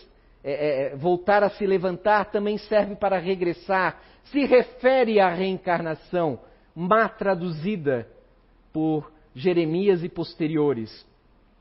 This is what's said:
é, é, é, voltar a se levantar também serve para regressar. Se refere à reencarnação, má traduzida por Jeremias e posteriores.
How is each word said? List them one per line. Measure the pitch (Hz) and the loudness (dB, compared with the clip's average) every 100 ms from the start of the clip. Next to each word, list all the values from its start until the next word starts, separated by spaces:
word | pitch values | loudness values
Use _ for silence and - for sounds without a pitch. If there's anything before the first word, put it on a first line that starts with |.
| - _ _ _ | -20 _ _ _
é, | 135 | -8
é, | 143 151 135 139 | -2 -2 0 -4
é, | 139 | -4
voltar | 160 180 180 208 | 0 0 2 2
a | 202 | 2
se | - 196 | 0 0
levantar | 190 185 180 208 208 196 | 0 0 -2 2 2 2
também | 214 208 208 | -2 -2 -4
serve | - 214 202 202 | 0 0 0 -2
para | 202 190 | -2 0
regressar. | 170 190 175 165 - 190 180 - - - _ | -2 -2 -2 -4 -2 0 0 -4 -20 -20 _
Se | 277 269 | -2 4
refere | 247 233 - 254 262 233 214 | 4 2 0 2 2 4 4
à | 190 | 4
reencarnação, | 170 190 185 - 170 165 151 - 180 165 120 - _ _ | 2 -4 -4 -2 -2 -2 -8 -6 -2 -2 -4 -12 _ _
má | - 175 214 214 | -8 2 2 2
traduzida | - 196 190 180 156 170 214 143 127 110 - _ _ _ _ _ | -2 -4 -2 -4 -6 -6 -4 -2 -2 -6 -18 _ _ _ _ _
por | 156 156 156 147 _ _ 127 | -4 -2 -2 -4 _ _ -4
Jeremias | 165 175 160 170 202 180 170 | 0 2 0 0 2 0 -2
e | |
posteriores. | - 160 - 160 160 147 123 107 - - _ _ _ _ _ | -8 -10 -4 -2 0 0 0 -6 -14 -20 _ _ _ _ _